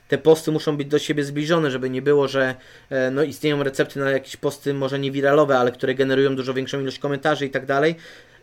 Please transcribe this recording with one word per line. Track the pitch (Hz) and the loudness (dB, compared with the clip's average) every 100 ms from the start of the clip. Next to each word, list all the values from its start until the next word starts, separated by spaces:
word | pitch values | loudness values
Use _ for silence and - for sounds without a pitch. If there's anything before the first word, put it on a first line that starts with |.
| - | -4
te | 139 | 2
posty | 156 160 - | 4 4 2
muszą | 151 - 147 | -2 -2 -4
być | 143 | 0
do | 147 | 0
siebie | - 147 | 0 -2
zbliżone, | 139 143 151 170 151 | -2 -4 0 0 0
żeby | 127 127 | -2 -4
nie | 131 | -2
było, | 139 147 135 | 2 4 2
że, | 135 131 123 - - - | 0 -2 -4 -14 -20 -6
e, | 135 131 | -2 0
no, | 135 | 0
istnieją | 151 117 151 143 | -2 -2 -2 0
recepty | 135 139 156 139 | 0 -2 -2 -2
na | 139 | -2
jakieś | 135 135 - | -2 -4 -6
posty | 147 139 139 | -6 -4 -4
może | 139 135 139 | -2 -2 -2
nie | 139 | -4
wiralowe, | 139 139 147 143 131 | 0 4 4 4 4
ale | 123 | 2
które | 120 131 131 | 0 -2 0
generują | 135 135 139 135 | 2 2 2 0
dużo | 127 | -4
większą | 131 131 143 | -4 -4 -4
ilość | 135 131 | -6 -6
komentarzy | 143 139 156 147 139 | -6 -2 -2 -2 -2
i | |
tak | 135 127 | -4 -2
dalej. | 139 156 165 - - - _ | 0 0 0 -10 -20 -20 _